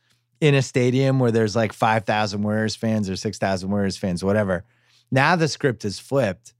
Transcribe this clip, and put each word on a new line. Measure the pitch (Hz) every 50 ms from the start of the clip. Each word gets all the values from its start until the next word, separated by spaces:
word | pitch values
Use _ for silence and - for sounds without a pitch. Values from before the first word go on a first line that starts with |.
| _ _ _ _ _ _ _ -
in | 165 147 139
a | 135
stadium | 127 - - 131 123 127 120 131 135 135 135 131
where | 127 120
there's, | 110 113 113 104 92
like, | 117 113 101
five | - - 120 113 110 113 101
thousand | - 110 107 107 101 101 104
Warriors | 104 107 107 110 110 107 -
fans | - 117 113 110 107 104 95
or | 92
six | 87 - 110 98 -
thousand | - 95 95 90 92 95
Warriors | 101 101 98 98 92
fans, | - - 95 87 82
whatever. | 92 95 101 107 104 95 92 85 - _ _ _ _ _ _ _ _ _
Now | 135 131 139 156 180
the | 170 160 139
script | - - - 135 113 - -
is | 104 92 -
flipped. | - - 131 139 123 98 87 - - - _